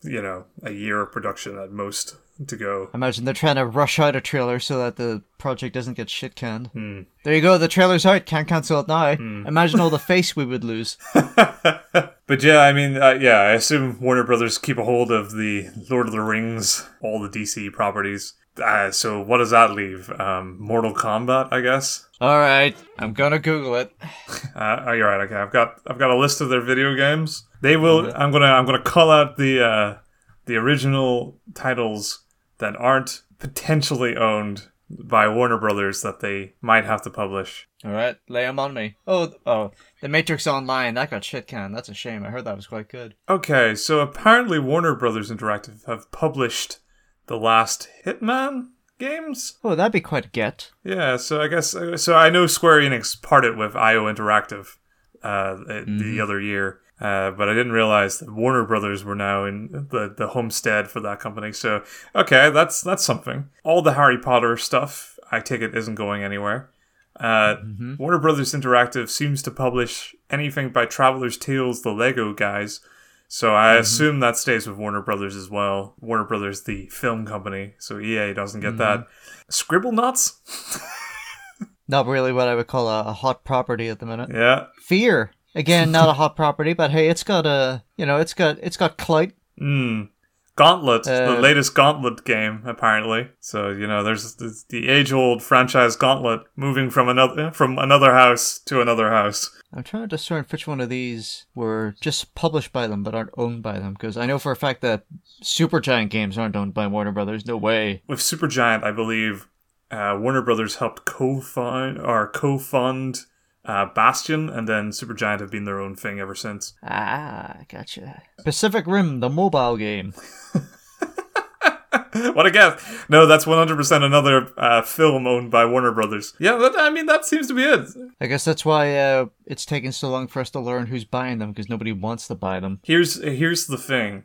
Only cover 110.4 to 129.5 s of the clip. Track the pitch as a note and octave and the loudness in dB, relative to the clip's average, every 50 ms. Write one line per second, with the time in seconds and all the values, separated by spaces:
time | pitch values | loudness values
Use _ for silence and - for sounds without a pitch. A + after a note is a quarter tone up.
110.4 | A#2+ B2 A#2 G#2+ A2 G#2 - - B2+ A2+ - - - - - - C3 C3 C#3 C3+ | 2 0 0 0 0 -4 -4 -4 -6 -6 -6 -8 -12 -10 -6 -2 -2 -2 -2 -4
111.4 | C3 - - C3 B2 B2 B2+ B2+ C3 C3+ - - - A#2+ A#2 A2 G#2 - - - | -6 -8 -6 -6 -4 -4 -4 -4 -6 -6 -8 -6 -4 0 0 0 0 -2 -4 -2
112.4 | - C#3 C#3 C3+ C3+ - - C3 B2 C3 C3 C3 C3 C3 A#2+ - - _ _ _ | -2 0 0 -2 -4 -2 0 0 0 0 -2 -4 -6 -8 -8 -10 -12 _ _ _
113.4 | _ _ _ _ - - G#2 G2 G2 F#2 - A2+ A2 B2 C3 - - - D#3 D#3 | _ _ _ _ -10 -6 -2 -2 -2 -2 0 2 4 4 2 0 -2 -2 -2 -2
114.4 | D#3 D3+ - A#2+ A2 A2 A2 G#2+ G#2 G#2+ G#2 - B2 A2+ A2+ G2+ A#2 G#2 G#2 G2+ | -4 -4 -6 -6 -4 -2 -2 -2 -2 -4 -8 -10 -10 -10 -8 -4 -4 -2 -2 -4
115.4 | G#2 F#2+ A2 G#2 G2+ G2+ G2 G2 G2 G2 F#2+ - - G#2+ G2+ G2+ G2 F#2+ G2 - | -6 -8 -10 -8 -8 -6 -6 -8 -8 -10 -10 -10 -10 -10 -10 -10 -10 -10 -10 -12
116.4 | - A2 G#2 G2+ - - - _ - - G#2+ G2+ G#2+ G2+ A#2+ C#3+ D3+ D3 - - | -10 -10 -10 -12 -14 -14 -16 _ -12 -8 -6 -6 -4 -4 -6 -6 -8 -10 -12 -14
117.4 | - - - - - - - - A2+ - - - A#2+ C3+ C#3+ - - _ _ - | -14 -16 -16 -20 -20 -20 -18 -18 -16 -16 -16 -16 -18 -18 -20 -20 -20 _ _ -8
118.4 | - D#3 D3 - - G#3+ G3 A3 D#3 E3+ F#3+ G3+ F#3 D#3+ C#3 B2 A#2+ B2+ C#3+ E3 | -4 -4 -2 0 0 0 0 0 -2 0 0 2 2 0 0 -2 -2 -2 0 0
119.4 | F#3+ G3 D#3+ C#3+ B2 A#2+ A#2+ G#2+ G#2+ G#2 G#2 G2 F#2 G2 F#2+ - - - - - | 0 2 2 2 0 0 0 -2 -4 -4 -6 -6 -8 -10 -12 -16 -18 -20 -20 -20
120.4 | - - - E3 C#3 - _ _ _ _ _ - - - - - - - - - | -10 -6 -4 -4 -4 -6 _ _ _ _ _ -10 -10 -10 -10 -12 -12 -8 -6 -8
121.4 | - - _ - - - - - - - - - - - - A3 A#3+ B3 - - | -8 -8 _ 0 0 0 0 0 -6 -2 -2 -2 -2 -4 -6 -4 -4 0 2 4
122.4 | E3+ F#3+ E3+ G#3+ G3 E3 C#3 - - - - - - - D3 D#3 D#3+ D#3 D#3 D3+ | 4 6 8 8 8 8 6 2 -10 -16 -16 -12 0 6 8 10 10 10 8 6
123.4 | D#3 D#3 D#3+ D#3+ E3 D#3 D#3+ D3 C#3+ C#3 D#3+ D3 C#3+ C#3 C#3+ D3 C3+ C#3 C3+ C3 | 6 4 4 4 4 4 2 0 2 4 4 4 4 4 4 4 6 6 4 4
124.4 | A#2+ - - - - A#2+ A#2 A2+ A2 - - - D#3+ D#3+ C#3 C3 B2+ B2 B2 B2 | 2 0 -4 0 2 4 4 4 2 0 0 4 4 4 4 4 2 0 0 0
125.4 | B2 A#2 A#2+ A#2 A#2 A#2 A#2+ C3 B2+ A#2+ A2 A2+ A2 G2+ G#2+ G#2 - - - - | 0 2 4 4 6 6 4 2 2 2 2 2 0 0 -2 -4 -8 -10 -6 0
126.4 | D#3 G3+ B3 A#3 A#3+ C4 - F#4 D4+ D4+ D#4 E4 D#4 D#4+ D#4 D#4 D#4 - D4+ D#4+ | 0 2 4 4 4 4 4 4 2 2 2 0 2 2 2 2 2 0 -2 -2
127.4 | C#4+ B3 C4 B3+ C4 D4+ C#4 D#3+ - - - - - - _ - - B2 C3+ C#3 | -2 -2 -2 0 2 4 2 2 0 -2 -14 -18 -20 -18 _ -8 -4 -4 -2 -2
128.4 | - D#3+ D#3 - - D#3 D#3 D3+ D3 C#3+ C#3 C#3 C#3 C#3 C3+ C3 B2+ A2 _ _ | 0 -2 -2 0 0 2 2 2 2 2 2 2 2 2 2 2 0 -2 _ _
129.4 | - - | -16 -14